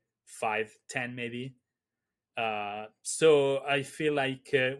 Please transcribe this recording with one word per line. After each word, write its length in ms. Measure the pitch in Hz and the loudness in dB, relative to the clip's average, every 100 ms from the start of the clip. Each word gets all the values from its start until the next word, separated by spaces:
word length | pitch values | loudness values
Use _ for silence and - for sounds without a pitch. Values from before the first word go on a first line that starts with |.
| _ _ - | _ _ -20
five, 500 | - 113 107 110 - - | -6 -2 -2 -4 -8 -10
ten 260 | 135 120 | -8 -6
maybe. 420 | 127 120 120 131 131 _ _ _ _ _ _ _ - | -8 -8 -8 -10 -14 _ _ _ _ _ _ _ -6
Uh, 500 | 113 107 104 104 110 _ | -4 -4 -6 -8 -12 _
so 640 | - - 160 147 139 135 | -8 4 6 8 6 0
I 180 | 147 143 | 0 -2
feel 320 | 135 - 156 | -2 -2 0
like, 360 | 147 135 131 - | 0 0 -4 0
uh, 220 | 139 127 139 | 2 2 -2